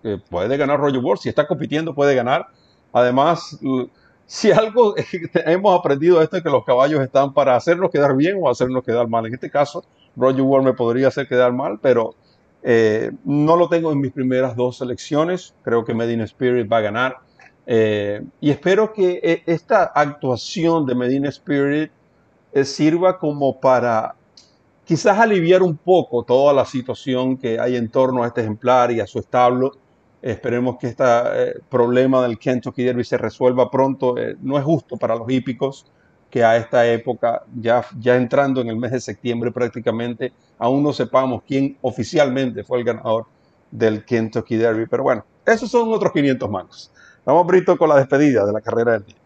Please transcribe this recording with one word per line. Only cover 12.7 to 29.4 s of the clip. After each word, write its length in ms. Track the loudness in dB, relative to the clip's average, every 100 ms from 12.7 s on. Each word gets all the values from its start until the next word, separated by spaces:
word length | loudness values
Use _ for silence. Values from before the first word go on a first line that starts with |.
| 2 4 0 -4 -8
no 320 | -4 0 2 2
lo 120 | 2
tengo 240 | 0 0
en 80 | -2
mis 120 | -4
primeras 440 | -4 -2 0 -2 -2
dos 220 | -4 -4
selecciones. 760 | -10 -10 -4 -2 0 -4 -8 _
Creo 220 | -2 -2
que 100 | -2
Medina 300 | -4 -2 -4
Spirit 460 | -6 _ 0 0 0
va 80 | 0
a 40 |
ganar. 340 | 0 -2 -4 -4 _ _ -20 _ -2
Eh, 540 | 2 2 0 -4 -6 -10 _
y 100 | -2
espero 420 | -2 0 2 0
que, 280 | 0 -2 0
eh, 200 | -2 -2 -2
esta 380 | -6 _ 2
actuación 1000 | 2 0 0 -2 -4 -4 -6 -2 0 0 0
de 80 |
Medina 340 | -2 -2 -2 -4
Spirit, 640 | -8 -4 -2 0 -2 -4 _ _ _ _ _ _
eh, 120 | -2
sirva 540 | -2 0 0 2 0 0
como 420 | -4 -2 -2 0
para 540 | 2 2 2 -2 -4 -12 _ _ _ _ _ _
quizás 340 | _ 0 2 4
aliviar 440 | 4 2 4 4
un 140 | 4 -2
poco 460 | 2 2 2 -4
toda 300 | 2 4 4
la 120 | 4
situación 720 | 0 -4 -8 -10 -4 -2 -2 -4
que 240 | -4 -2
hay 160 | -2 -2
en 140 | -2
torno 340 | 0 2 0
a 40 | -2
este 120 | -4
ejemplar 500 | -4 -2 2 4 2
y 100 | 0
a 60 | -4
su 120 | -6
establo. 540 | -4 2